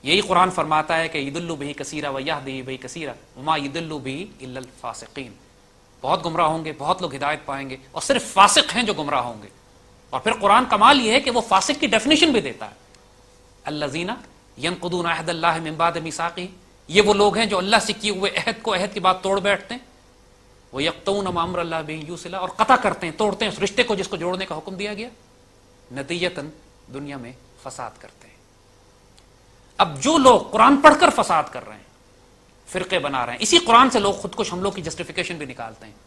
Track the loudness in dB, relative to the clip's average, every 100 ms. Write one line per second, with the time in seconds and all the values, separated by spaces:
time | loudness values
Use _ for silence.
0 | 2 2 4 4 4 2 0 0 0 -2
1 | -2 -4 -6 -6 -8 -8 -8 -10 -10 -8
2 | -6 -6 -6 -6 -6 -10 -10 -12 -12 -12
3 | -12 -12 -18 -10 -4 -2 -2 -6 -8 -8
4 | -8 -10 -12 -16 -14 -14 -14 -14 -12 -12
5 | -14 -14 -14 -18 _ _ _ _ _ _
6 | -2 -2 -2 0 0 0 -6 -6 -4 -2
7 | -4 -4 -4 -4 -6 -8 -10 -14 -12 -10
8 | 0 -2 2 6 6 6 2 -2 -2 -4
9 | -2 -2 -2 -10 -18 -20 _ _ _ -20
10 | _ -4 -2 0 4 4 4 6 6 6
11 | 4 2 2 -2 2 2 2 -2 0 2
12 | 4 4 4 2 -2 -10 -14 -16 _ -20
13 | _ _ _ _ _ _ -10 -6 -6 -4
14 | -6 -8 -12 -20 _ -6 -6 -4 -4 -2
15 | -2 -2 -4 0 0 0 -4 0 0 0
16 | -8 -6 -6 -6 -12 -16 -20 _ 2 4
17 | 6 6 4 4 0 0 2 2 2 -4
18 | -4 -2 -2 -2 -4 -6 -4 -2 -2 0
19 | 0 0 0 0 2 0 -4 -14 -14 _
20 | _ _ _ _ _ _ _ -4 -4 -2
21 | -4 -2 -2 -4 -4 -4 -4 -6 -8 -12
22 | -12 -14 -10 -8 -8 0 2 4 2 -4
23 | -8 -2 -2 0 -4 -2 -2 0 0 -2
24 | -4 -6 -6 -6 -8 -10 -10 -10 -10 -10
25 | -12 -16 _ _ _ _ _ _ _ -12
26 | -8 -4 -4 -6 -12 -16 -20 _ -16 -14
27 | -12 -12 -14 -18 -20 -16 -16 -12 -14 -14
28 | -20 _ -20 _ _ _ _ _ _ _
29 | _ _ _ _ _ _ _ 0 0 0
30 | 2 6 8 8 4 4 6 10 8 10
31 | 4 4 0 0 0 -10 -14 -20 -20 _
32 | _ _ _ _ _ _ -8 -8 -2 -2
33 | -2 -4 -4 -4 2 2 6 6 6 4
34 | 0 -2 -6 -6 -6 -4 -4 -4 -10 -10
35 | -8 -6 -6 -8 -10 -10 -14 -14 -20 -20